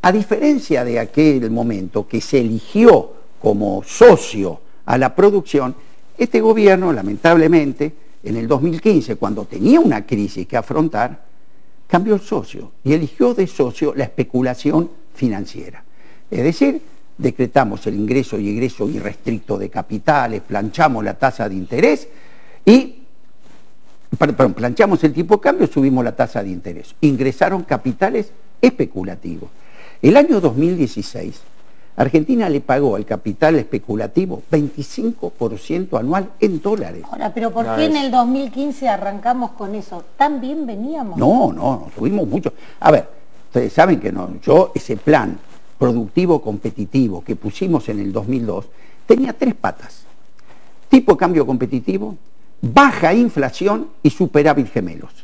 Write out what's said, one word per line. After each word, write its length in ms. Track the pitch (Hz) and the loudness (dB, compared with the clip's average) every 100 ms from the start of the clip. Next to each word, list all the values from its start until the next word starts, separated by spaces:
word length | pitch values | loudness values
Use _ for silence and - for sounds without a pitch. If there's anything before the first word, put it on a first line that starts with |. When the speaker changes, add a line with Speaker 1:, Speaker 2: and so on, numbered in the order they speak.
Speaker 1:
a 80 | 180 | 4
diferencia 720 | 202 202 220 294 285 - 143 | 2 0 2 2 2 2 0
de 160 | 123 117 | 0 -2
aquel 500 | 113 - 156 135 113 | 0 4 4 4 0
momento 580 | 113 117 104 92 110 101 | -2 -2 -4 -4 -6 -4
que 140 | 117 | -4
se 180 | - 139 | 0 2
eligió 720 | 117 110 - 202 233 160 - - - - | 2 -2 -2 6 8 8 4 -12 -14 -2
como 400 | 113 101 104 98 | 0 0 0 -2
socio 760 | - - 240 180 - 107 95 78 - - - | -6 8 10 10 4 -4 -4 -6 -12 -12 -2
a 120 | 123 | 2
la 180 | 131 131 | 2 4
producción, 580 | 202 202 - 143 127 - - - - - | 4 4 0 -2 -2 -8 -14 -14 -14 -4
este 240 | 233 233 | 0 2
gobierno, 500 | 220 220 202 190 185 | 4 6 6 6 4
lamentablemente, 1000 | 131 98 101 165 170 160 165 143 - 147 - - - - | 0 -2 2 6 6 8 6 4 -2 -4 -6 -14 -12 -6
en 100 | 113 | -4
el 100 | 117 | 0
dos 160 | 139 | 2
mil 200 | 156 165 | 2 2
quince, 340 | 220 180 117 104 | 4 4 2 -4
cuando 300 | 101 107 98 | -4 -4 -6
tenía 340 | 98 175 311 | 0 6 6
una 260 | 254 113 101 | 6 2 -2
crisis 400 | 107 101 92 90 | -2 -2 -4 -4
que 120 | 123 | -4
afrontar, 640 | - 147 139 104 123 139 - - - - - - - | -2 -2 0 0 -2 -4 -14 -14 -14 -14 -14 -14 0
cambió 260 | 147 208 | 0 2
el 60 | 208 | 0
socio 520 | - 180 - - - - | 0 -6 -6 -12 -12 -6
y 80 | 131 | 0
eligió 420 | 156 156 - 240 | 0 0 2 2
de 140 | 233 185 | 2 -2
socio 460 | - 127 - 147 135 | 0 -2 0 -2 0
la 80 | |
especulación 840 | 127 - 127 127 127 123 147 156 170 - - | -4 -2 -2 0 -2 0 0 2 0 -6 -14
financiera. 680 | - 127 98 95 - - - - - - - - | -4 -2 -2 -8 -10 -12 -14 -14 -14 -14 -14 -8
Es 140 | - | 0
decir, 380 | 135 170 285 320 - - - - | 0 2 0 0 -8 -14 -14 -2
decretamos 680 | 131 - 123 - 120 107 - | -2 0 2 2 2 -2 -4
el 80 | 101 | -2
ingreso 420 | 107 127 127 104 | 0 0 0 -4
y 120 | 101 | -2
egreso 400 | 104 127 - 107 | -2 -4 -2 -4
irrestricto 680 | 104 98 - - 110 - 101 | -4 -6 -6 -4 -4 -4 -4
de 120 | 98 | -4
capitales, 720 | - - 107 - 147 120 107 | -6 -6 -2 2 2 2 -4
planchamos 640 | - 101 107 - 156 117 104 | -6 -4 -4 2 2 2 -4
la 80 | - | 0
tasa 300 | 135 - 104 | 0 0 -4
de 80 | 95 | -4
interés 540 | 90 117 - - - - - - - - - | -4 2 2 2 -4 -16 -14 -14 -14 0 6
y, 360 | 247 254 - - - - - - - - - - - - - | 6 6 -10 -14 -14 -14 -14 -14 -14 -14 -14 -14 -14 -8 0
per-, 180 | 147 123 | 0 4
perdón, 200 | 127 90 | 2 2
planchamos 460 | 120 123 208 190 156 | -4 2 4 4 2
el 80 | |
tipo 220 | 143 170 208 | 0 2 2
de 60 | |
cambio, 260 | - 359 165 | 4 2 2
subimos 360 | - 135 131 | 2 2 2
la 100 | 120 | 0
tasa 300 | 110 113 113 | -2 -2 -2
de 60 | 101 | -6
interés. 460 | 92 92 87 - - | -8 -8 -12 -14 0
Ingresaron 640 | 151 131 131 - 175 196 | 2 2 0 2 0 0
capitales 680 | 165 135 131 - 202 233 202 - - - | -2 -2 -2 -2 0 0 -4 -10 -14 2
especulativos. 880 | 254 - 127 95 92 92 87 80 - - - - - - | 2 2 -4 -4 -8 -8 -10 -10 -10 -14 -14 -16 -14 2
El 160 | 143 233 | 6 8
año 240 | 302 226 | 6 4
dos 160 | 170 120 | 2 2
mil 180 | 165 180 | 0 2
dieciséis, 640 | 131 - 98 - 90 - - - - - - - | -2 -2 -8 -8 -10 -10 -14 -14 -14 -14 -14 0
Argentina 500 | 131 160 156 247 196 | 2 2 2 0 2
le 140 | 143 | 0
pagó 340 | - 139 139 101 | 0 2 2 0
al 100 | 104 | -2
capital 500 | 104 - 98 156 160 | -4 -4 2 4 4
especulativo 880 | 110 127 - 107 101 - 185 - - | 0 -6 -4 -4 0 0 0 -6 0
veinticinco 840 | 156 143 - 139 - 226 233 - | 0 0 -4 -10 -4 -4 -4 -8
por 280 | - 117 - | -4 -4 -4
ciento 380 | - 190 95 123 | -6 -6 -2 -4
anual 320 | 120 185 196 - | 0 -2 -2 -2
en 220 | 214 165 | 0 0
dólares. 420 | 190 214 85 87 82 | -2 -2 -4 -10 -12
Speaker 2:
Ahora, 220 | - 208 | -8 -6
pero 180 | 240 226 | -4 -4
¿por 140 | 226 226 | -2 -2
Speaker 3:
No, 100 | 285 | 0
Speaker 2:
qué 120 | 311 | 2
en 100 | 302 | 2
Speaker 3:
es 80 | 269 | 2
Speaker 2:
el 60 | |
dos 140 | 247 240 | 2 2
mil 240 | 269 269 | 0 -2
quince 360 | 247 285 269 254 | -4 -4 -2 -2
arrancamos 640 | 202 196 202 226 254 233 | -2 -4 -4 -2 -2 -2
con 240 | - 196 208 | -6 -8 -8
eso? 300 | 190 175 - - | -8 -12 -14 0
¿Tan 240 | 285 285 | 0 0
bien 260 | 254 302 269 | -4 -6 -6
veníamos? 520 | 202 247 320 226 - | -6 -6 -6 -6 2
Speaker 1:
No, 340 | 127 233 196 | 4 4 4
no, 100 | 80 | 0
no, 300 | 98 120 - | -2 -2 -8
subimos 320 | - 127 202 139 | -4 -2 0 0
mucho. 280 | 196 - - - - | -2 -4 -8 -14 0
A 100 | - | 4
ver, 140 | 151 - - - - - | 4 2 -12 -14 -14 -4
ustedes 260 | - 117 | -2 0
saben 260 | - 175 165 | 4 4 4
que 140 | - | 0
no, 260 | - 90 - | -6 -6 -6
yo 300 | - 156 185 | 4 4 4
ese 220 | - - 110 | -2 -6 -4
plan 420 | - 151 101 - - - - - | 2 2 2 -6 -12 -14 -14 -2
productivo 640 | 123 117 104 170 180 160 | 0 0 0 0 2 2
competitivo 800 | 107 101 113 104 101 135 120 90 | 0 -6 -6 -6 -2 0 0 -2
que 140 | 85 107 | -6 -6
pusimos 540 | 110 - 190 156 - | -6 -4 0 0 0
en 100 | 104 | -6
el 140 | 101 | -4
dos 160 | 104 107 | -4 -2
mil 160 | 131 113 | -2 -2
dos 220 | 92 104 - - - - | -6 -8 -14 -14 -14 4
tenía 280 | 233 262 | 4 4
tres 220 | - 262 - | -2 -2 -2
patas. 480 | 95 - - - - - - - - - - - - | -4 -6 -12 -16 -16 -16 -14 -14 -14 -14 -14 -14 4
Tipo 260 | 262 247 | 4 6
de 40 | 170 | 2
cambio 280 | 180 170 135 | 4 2 0
competitivo, 720 | 127 113 131 - 190 214 190 - - - - | -2 -2 -4 -2 -4 -6 -10 -12 -14 -14 -8
baja 520 | - 277 277 - 160 | 2 6 6 4 2
inflación 760 | 208 240 156 131 - 190 220 - - | 4 2 0 -4 -2 -2 0 -4 0
y 60 | 147 | 0
superávit 600 | - 175 147 147 139 117 | 2 2 4 4 2 0
gemelos. 400 | - 90 80 76 - | -4 -6 -8 -12 -14